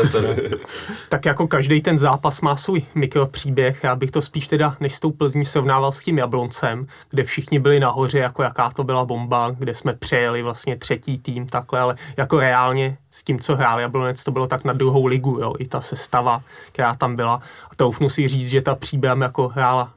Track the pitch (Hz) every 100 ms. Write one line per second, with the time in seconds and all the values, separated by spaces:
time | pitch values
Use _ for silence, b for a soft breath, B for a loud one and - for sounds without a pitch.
0 | 113 110 101 98 - 101 - B B 220
1 | B 147 151 139 165 151 135 151 151 160
2 | 143 135 156 - 156 139 - 185 - 160
3 | 135 147 139 - 143 131 127 135 139 127
4 | 135 156 147 151 139 156 151 139 143 139
5 | 160 151 143 135 139 151 135 135 135 139
6 | - 156 120 123 120 - 123 113 135 B
7 | B 135 127 - - 147 135 143 135 123
8 | 131 143 123 127 127 - 120 - 131 131
9 | 127 120 120 120 120 123 131 117 127 120
10 | - 131 120 120 117 117 - 123 - 117
11 | - 131 131 123 123 123 127 127 127 123
12 | B 135 143 156 131 123 127 131 131 135
13 | _ - - 127 - 139 127 117 120 131
14 | 127 127 - 123 131 131 131 127 131 135
15 | 127 131 131 120 117 117 123 123 - -
16 | - 123 123 120 B B B - 123 120
17 | 127 120 117 120 B B B - 127 120
18 | 139 - 139 135 127 131 135 135 - 143
19 | 131 127 131 131 127 123 127 127 117